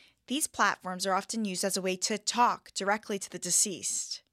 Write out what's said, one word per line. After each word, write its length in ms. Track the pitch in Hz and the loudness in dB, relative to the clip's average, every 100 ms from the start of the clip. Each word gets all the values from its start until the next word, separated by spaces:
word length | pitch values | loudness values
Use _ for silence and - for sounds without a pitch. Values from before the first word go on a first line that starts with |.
| - _ - | -20 _ -6
these 220 | 277 - | -2 -2
platforms 580 | - 208 - 185 180 190 | 2 2 2 -6 -4 0
are 80 | |
often 300 | 190 196 226 | 0 0 -4
used 180 | 208 180 | -2 -2
as 140 | 196 190 | -2 0
a 40 | |
way 140 | 185 180 | -2 -2
to 200 | - 214 | -2 -2
talk 540 | - 233 240 175 - | 0 4 4 4 -6
directly 460 | - 196 214 - 196 | -2 0 0 -2 -6
to 100 | - | -6
the 80 | 175 | -8
deceased. 840 | 180 - 214 165 - - - - - | 0 2 2 0 -4 -4 -6 -10 -12